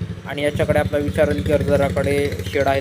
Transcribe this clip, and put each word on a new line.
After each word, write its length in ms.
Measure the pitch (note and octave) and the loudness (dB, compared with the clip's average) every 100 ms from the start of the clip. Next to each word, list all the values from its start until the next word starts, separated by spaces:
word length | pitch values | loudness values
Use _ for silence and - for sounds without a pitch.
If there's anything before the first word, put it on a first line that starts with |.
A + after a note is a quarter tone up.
| - - - | -8 -10 -10
आणि 160 | C#3+ | -4
याच्याकडे 360 | D3 D3 D3+ D3 | -2 0 0 2
आपला 200 | D3 D3 | 2 0
विचारेल 440 | D3 C#3+ D3 D3 | -2 2 2 2
की 100 | C#3+ | 0
अर्जदाराकडे 920 | D3 C#3+ C#3+ C#3 C#3 C#3 C#3+ C#3+ C3+ - | 0 2 2 2 0 0 0 0 -4 -4
शेड 220 | D3 C#3 | 0 2
आहे 120 | C#3 | 0